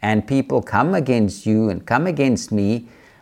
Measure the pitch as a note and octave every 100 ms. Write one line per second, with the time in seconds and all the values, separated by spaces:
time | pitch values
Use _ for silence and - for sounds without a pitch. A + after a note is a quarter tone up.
0 | G#2+ G#2+ G#2+ C3+ C3 C3 - A2 D3 F#3
1 | C3 A#2+ G#2 - A2 A2 A2 F2+ - A#2+
2 | F3+ D3 C3+ A2+ - G#2+ G2+ A#2 - -
3 | - _